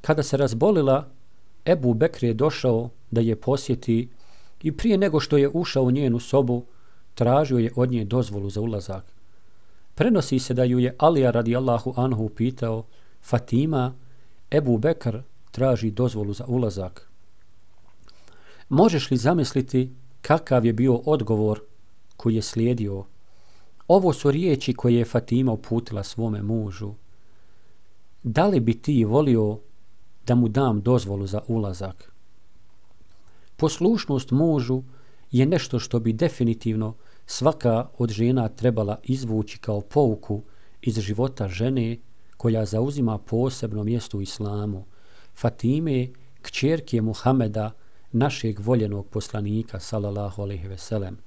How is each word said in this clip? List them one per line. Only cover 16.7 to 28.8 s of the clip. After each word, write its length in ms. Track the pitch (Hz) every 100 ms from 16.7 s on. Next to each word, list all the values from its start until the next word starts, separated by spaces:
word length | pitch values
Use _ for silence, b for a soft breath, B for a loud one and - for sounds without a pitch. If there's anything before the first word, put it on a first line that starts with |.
| 92 92 - - - - - - - - - - - - b b b b b b
Možeš 420 | 135 214 160 -
li 60 | 127
zamisliti 800 | 120 175 131 139 131 127 127 - - -
kakav 440 | - 156 - 127 113
je 80 |
bio 220 | 110 131 120
odgovor 680 | 131 151 107 107 107 107 - - - - - -
koji 180 | 120 113
je 60 |
slijedio? 640 | - 117 117 123 101 98 98 - b b b b b b -
Ovo 260 | 185 185
su 180 | 139 143
riječi 420 | 143 180 135 -
koje 220 | 123 123 120
je 100 | 117
Fatima 460 | 120 - 120 131
uputila 520 | 110 - 117 117 104
svome 380 | 98 - 113 104
mužu: 520 | 101 113 104 95 104 104 - - - - - - - - - - - -
„Da 240 | 123 117 196
li 120 | 175
bi 220 | 117 113